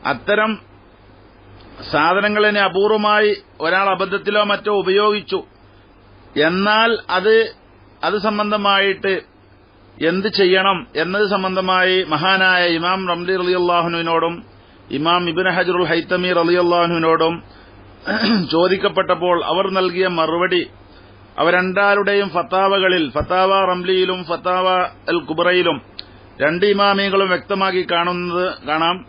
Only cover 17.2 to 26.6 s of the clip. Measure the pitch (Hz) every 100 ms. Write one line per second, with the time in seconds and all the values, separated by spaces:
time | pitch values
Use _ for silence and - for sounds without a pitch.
17.2 | 160 170 - - - - - - - 208
18.2 | 214 220 160 160 180 190 196 175 175 175
19.2 | 180 175 - 170 196 190 185 175 185 170
20.2 | 160 165 185 180 - - - - - -
21.2 | - - 156 175 185 185 202 202 196 202
22.2 | 202 165 170 185 196 196 185 180 151 147
23.2 | 147 180 190 196 190 180 180 185 185 185
24.2 | 165 165 180 180 185 185 180 - - 170
25.2 | 139 160 175 180 170 143 - - - -
26.2 | - - 143 170